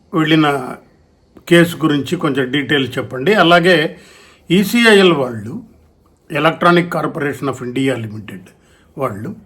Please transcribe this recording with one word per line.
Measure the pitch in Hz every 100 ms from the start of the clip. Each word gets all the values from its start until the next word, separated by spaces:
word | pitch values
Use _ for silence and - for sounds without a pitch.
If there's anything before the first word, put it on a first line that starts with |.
| _
వెళ్ళిన | 160 156 160 151 139 123 123 _ _ _ _ _ - -
కేసు | 170 165 151
గురించి | 156 147 - 175
కొంచెం | 156 135 127
డీటెయిల్స్ | 143 127 147 123 135
చెప్పండి. | 110 127 143
అలాగే | 214 165 175 170 170 156 - - - - _ -
ఈసీఐఎల్ | 185 202 240 233 202 185
వాళ్ళు, | 151 123 117 107 196 - _ _ _ _ _ _
ఎలక్ట్రానిక్ | 143 156 160 175 175 -
కార్పొరేషన్ | 165 147 135 143 131 135
of | -
ఇండియా | 123 127 135 120
లిమిటెడ్ | 110 107 92 95 90 _ _ _ _ -
వాళ్ళు | 131 101 120 220